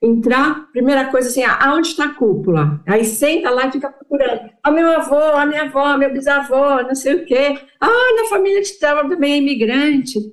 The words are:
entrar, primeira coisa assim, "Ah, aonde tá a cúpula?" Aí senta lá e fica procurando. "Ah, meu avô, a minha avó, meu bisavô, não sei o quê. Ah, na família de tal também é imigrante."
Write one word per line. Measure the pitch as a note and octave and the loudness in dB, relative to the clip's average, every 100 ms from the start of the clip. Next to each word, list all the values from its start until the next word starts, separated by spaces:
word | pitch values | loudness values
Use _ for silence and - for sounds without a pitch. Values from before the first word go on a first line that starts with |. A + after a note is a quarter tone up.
entrar, | A3+ A#3 A#3+ B3+ D4 D4+ - | 0 2 2 2 0 -2 -6
primeira | B3 B3+ C4+ C4+ | -2 0 0 0
coisa | B3+ B3 | -2 -2
assim, | C4 | -2
"Ah, | A#3+ - | 0 2
aonde | C4+ D#4+ D#4+ - | 2 2 -2 -2
tá | D4 | -4
a | - | 0
cúpula?" | A3+ E3+ - D#3+ D3 D3 - | 0 0 0 0 0 -2 -2
Aí | G#3+ A3+ | 0 0
senta | - C#4+ E4 B3+ | 0 0 0 -2
lá | B3 C4+ | -2 -2
e | |
fica | C4+ C4+ | -4 -8
procurando. | - - C#4 B3 A3 - _ | -12 -6 -2 -2 -4 -10 _
"Ah, | D4 | 0
meu | D#4+ E4 | 2 2
avô, | D#4+ - C#4+ | 2 2 2
a | D#4 C#4+ D4 | 2 2 0
minha | D4+ C#4+ | -2 -4
avó, | C4+ C#4+ C#4 | -2 0 2
meu | C#4 | 0
bisavô, | C4+ C#4 C#4 C4+ C4 C#4+ C4+ | 0 0 0 0 0 2 0
não | B3 C4+ | -2 -4
sei | C4+ F4 | -2 -2
o | - | 0
quê. | B3+ C#4+ C4+ - _ | 0 0 -2 -10 _
Ah, | G#4+ A#4+ B4+ A4+ | 0 2 2 2
na | A4 | 0
família | G4+ G4 G4+ | 0 0 0
de | G4+ - | -2 -2
tal | D4+ D4 C#4 | 0 0 -2
também | F4 C#4+ | 0 0
é | D4 | 0
imigrante." | C#4 B3 A3 C4 D4+ C#4 B3 G#3+ G#3+ | 0 0 0 0 0 0 -2 -6 -8